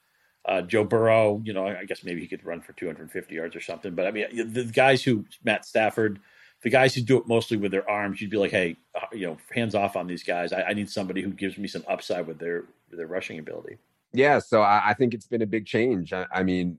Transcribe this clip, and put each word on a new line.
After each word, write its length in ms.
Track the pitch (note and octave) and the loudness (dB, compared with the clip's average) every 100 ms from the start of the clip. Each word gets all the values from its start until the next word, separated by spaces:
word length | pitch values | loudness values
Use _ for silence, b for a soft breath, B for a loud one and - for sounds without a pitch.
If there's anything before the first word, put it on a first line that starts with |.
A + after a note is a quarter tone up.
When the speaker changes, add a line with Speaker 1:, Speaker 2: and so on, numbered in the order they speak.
| _ _ _ _ - | _ _ _ _ -2
Speaker 1:
uh, 140 | F#2+ | -2
Joe 200 | F2+ A2 | 2 2
Burrow, 580 | G2+ A#2+ A2+ A2+ G#2+ G#2 | 4 4 6 6 4 2
you 80 | A2 | -4
know, 160 | F#2+ F#2+ | -4 -4
I 160 | F#2 | -6
guess 180 | F#2+ F2+ | -8 -10
maybe 180 | F#2 F2 | -6 -8
he 60 | F2+ | -8
could 180 | F#2+ | -10
run 160 | F#2 E2+ | -8 -10
for 120 | - | -12
two 140 | - F2 | -10 -10
hundred 240 | D2+ D#2 | -10 -12
fifty 240 | F#2 - D#2 | -12 -10 -8
yards 180 | E2 | -8
or 60 | E2+ | -10
something." 340 | - E2+ G2 | -12 -10 -6
But 140 | E2+ F#2 | -2 -2
I 20 | |
mean, 420 | G#2+ G#2 A#2 A2+ | -2 -4 -4 -4
the 120 | A#2 | -4
guys 400 | A#2+ A#2+ C3 C3 | 0 4 6 4
who, 220 | C#3 A2 - - | 2 0 -2 -6
Matt 200 | A2+ G#2 | -2 -2
Stafford, 540 | - A2+ G#2+ A#2 G#2+ G2 b b b b | 0 2 2 2 0 -2 b b b b
the 80 | A#2 | 2
guys 220 | B2+ C3 | 6 6
who 100 | C3 | 4
do 160 | A#2 B2+ | 4 2
it 100 | A#2 | 4
mostly 280 | A2+ - G#2+ | 0 2 -2
with 140 | G2 | 0
their 180 | F#2+ G#2+ | -2 -2
arms, 320 | G#2 G2+ F#2+ | -2 -2 -4
you'd 100 | G#2 | -4
be 60 | G#2 | 0
like, 140 | F#2+ | 2
"Hey, 280 | G#2 F2 E2 _ - | 2 0 -2 _ -10
uh, 100 | - | -10
you 140 | A2+ F2 | -8 -8
know, 80 | D#2+ - | -8 -6
hands 240 | B2 A2+ G2+ | -2 0 2
off 180 | G2 | 0
on 140 | F#2+ F2+ | -2 -6
these 160 | E2+ | -6
guys. 280 | - F2 F2 | -4 -2 -2
I, 100 | F#2 | -2
I 100 | F2+ | -2
need 180 | G#2 G2 | -2 -4
somebody 320 | - F#2+ F#2+ | -6 -4 -4
who 80 | F#2+ | -4
gives 260 | F2+ G2 G2 | -4 -6 -6
me 120 | F#2+ | -8
some 160 | F2 - | -8 -4
upside 400 | F#2 - F2+ E2 | -6 -4 -6 -6
with 140 | D2+ | -8
their, 240 | E2+ E2+ - _ _ | -6 -6 -8 _ _
with 80 | E2+ | -12
their 80 | D#2+ | -8
rushing 320 | F2+ - D#2+ | -8 -8 -12
ability." 400 | D2+ D#2+ - - _ _ _ | -12 -12 -14 -18 _ _ _
Speaker 2:
Yeah, 260 | A#2+ C#3+ B2+ | 4 6 6
so 240 | - A2+ | 4 4
I, 280 | G#2 G#2 G2 | 6 4 4
I 40 | |
think 180 | G#2+ B2 | 2 0
it's 140 | A2+ - | 0 -6
been 160 | A#2 | -4
a 40 | A2 | -2
big 200 | A2 F#2+ | -2 -2
change. 460 | A2 B2 G2+ E2 | 0 2 0 -2
I, 140 | F#2 F2+ | -6 -4
I 100 | F#2 | 0
mean, 360 | F#2 F#2 F2 | 0 2 -2